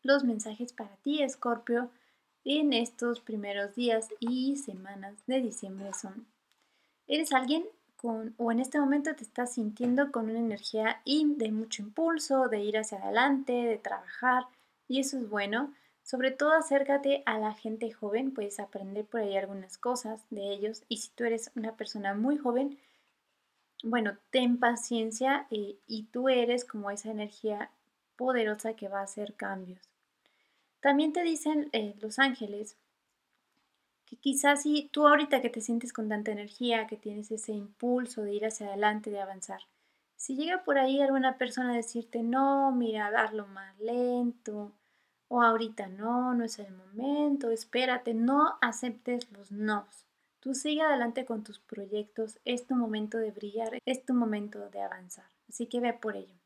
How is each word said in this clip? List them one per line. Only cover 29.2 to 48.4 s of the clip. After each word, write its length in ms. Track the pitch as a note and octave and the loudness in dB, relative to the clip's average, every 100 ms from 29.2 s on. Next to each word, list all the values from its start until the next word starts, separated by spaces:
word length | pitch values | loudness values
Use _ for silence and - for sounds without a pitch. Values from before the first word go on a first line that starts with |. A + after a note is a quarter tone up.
| G#3 | -10
cambios. 460 | - G3 F#3+ F#3 F#3 _ _ _ _ _ _ _ _ _ _ | -8 -6 -6 -8 -16 _ _ _ _ _ _ _ _ _ _
También 320 | C#4 C#4+ D#4 | 4 4 4
te 100 | E4+ | 0
dicen, 460 | E4+ D#4 D4+ D4+ D4 | 0 0 0 0 0
eh, 220 | A#3 G#3 G#3 | -4 -4 -8
los 180 | A3 G#3+ | -8 2
ángeles 580 | C4+ B3+ G#3 G3+ G#3+ _ _ _ _ _ _ _ _ _ _ _ _ _ | 2 2 -8 -8 -12 _ _ _ _ _ _ _ _ _ _ _ _ _
que 120 | _ - | _ -4
quizás 460 | C#4 C4+ C#4+ C#4+ | 0 4 4 4
si 260 | D4 D4 D4 | 4 2 0
tú 140 | D4 D4 | 6 8
ahorita 340 | D4 C#4+ C4 | 8 6 2
que 80 | A#3+ | 2
te 120 | A3+ | -4
sientes 320 | A3 A#3 A#3+ | -2 -4 -4
con 160 | - G#3+ | -6 -4
tanta 240 | G#3+ G#3+ | -2 -2
energía, 560 | G#3 G#3 - B3 A3+ G#3+ | -6 -8 -4 0 0 -2
que 80 | G#3+ | -8
tienes 340 | G#3+ G#3 G#3+ | -10 -10 -8
ese 220 | A3 A3 | -8 -6
impulso 720 | G#3 G3+ _ A#3+ B3 B3 - | -8 -8 _ 0 0 0 -6
de 120 | G#3 | -4
ir 100 | G#3 | -2
hacia 220 | G#3+ A3 G#3 | -4 -4 -6
adelante, 440 | G3 G#3+ G#3+ G#3+ | 2 2 2 -6
de 100 | G3+ | -8
avanzar, 400 | F#3+ F#3+ - F#3+ - _ _ _ _ _ | -8 -10 -12 -12 -14 _ _ _ _ _
si 180 | - | -6
llega 300 | C4+ D#4+ F#4 | -4 -2 -2
por 140 | F#4 C#4 | 2 4
ahí 220 | C4 C4+ | 6 6
alguna 380 | C#4 C4+ C4 B3+ | 4 4 2 2
persona 340 | B3 B3 B3 | -2 -2 0
a 40 | A#3+ | 0
decirte, 460 | A3+ A#3 A3+ A#3 | -2 -6 -4 -4
"No, 500 | A3+ B3+ C4+ C#4 C#4 | 0 4 4 4 4
mira, 340 | B3 A#3 G#3+ G#3 | 2 0 0 0
hazlo 400 | A3+ A3 G#3+ G3+ | 2 2 0 -8
más 320 | G3 G3 F#3+ | -14 -18 -8
lento", 920 | G#3+ A#3+ B3 B3 A#3+ A#3+ - G#3 G3+ _ _ _ _ _ _ | -4 0 0 2 0 -4 -8 -8 -10 _ _ _ _ _ _
o 120 | A#3+ | 6
"Ahorita 460 | A#3 A3 A3+ A3 G3 | 6 6 0 -6 -10
no, 480 | F#3+ A3 B3 B3+ | -6 -2 0 2
no 100 | A#3+ | 0
es 140 | A3+ A3 | 0 -6
el 140 | G3+ | -14
momento, 800 | F#3 F#3+ G3+ C4+ D4 D4 C#4 A#3 | -16 -14 -6 0 2 2 2 0
espérate", 600 | A3+ - B3 C4 B3 A#3 | -2 -2 0 2 0 0
no 460 | A3 A#3 C#4+ | 2 4 6